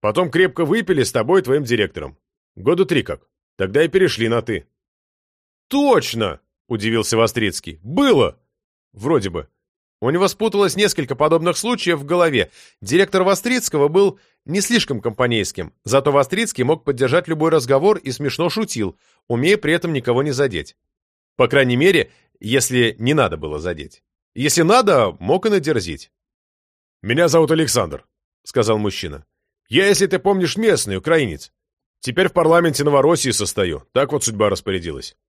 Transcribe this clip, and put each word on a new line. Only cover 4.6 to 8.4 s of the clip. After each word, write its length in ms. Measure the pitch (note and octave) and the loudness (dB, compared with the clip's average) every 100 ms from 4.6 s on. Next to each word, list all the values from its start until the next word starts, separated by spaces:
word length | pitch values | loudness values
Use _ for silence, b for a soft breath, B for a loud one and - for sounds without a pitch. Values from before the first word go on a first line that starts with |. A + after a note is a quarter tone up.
| - _ _ _ _ _ _ _ _ _ _ | -8 _ _ _ _ _ _ _ _ _ _
«Точно!» — 720 | C#4 C#4+ A3 - A2+ G#2 D#2 _ _ _ | 0 4 2 2 -4 -4 -4 _ _ _
удивился 500 | A#2 G#2+ A2+ G#2+ A2+ | -6 -2 -2 0 2
Вострицкий. 640 | A2+ - G#2+ E2+ - D#2+ | 2 0 -4 -4 -14 -18
«Было!» 560 | F#2+ F3 C#4+ E3+ G2 - | -6 0 4 4 2 -2